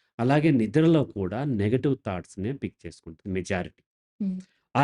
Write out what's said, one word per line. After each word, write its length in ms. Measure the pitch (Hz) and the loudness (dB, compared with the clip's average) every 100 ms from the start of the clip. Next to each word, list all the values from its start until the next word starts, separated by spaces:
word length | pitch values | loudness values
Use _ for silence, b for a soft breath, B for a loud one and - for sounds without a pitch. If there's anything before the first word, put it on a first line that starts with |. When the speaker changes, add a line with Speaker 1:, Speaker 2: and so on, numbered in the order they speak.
| _ - | _ -4
Speaker 1:
అలాగే 320 | 123 147 160 | 2 4 4
నిద్రలో 480 | 131 107 151 160 160 127 | 4 2 2 4 4 2
కూడా 300 | 101 92 107 147 | -2 -4 -4 -2
నెగెటివ్ 420 | 107 104 123 147 131 | 0 0 0 0 -2
థాట్స్‌నే 520 | 107 90 - - 104 | -4 -8 -8 -8 -6
పిక్ 220 | 139 90 - | -6 -8 -10
చేసుకుంటుంది 520 | 87 - 82 80 101 | -18 -16 -18 -14 -6
మెజారిటీ. 500 | 92 87 92 71 - _ _ _ - | -4 -2 -4 -4 -12 _ _ _ -8
Speaker 2:
హ్మ్. 160 | 196 185 - b b | -6 -6 -10 b b
Speaker 1:
ఆ 80 | - | 2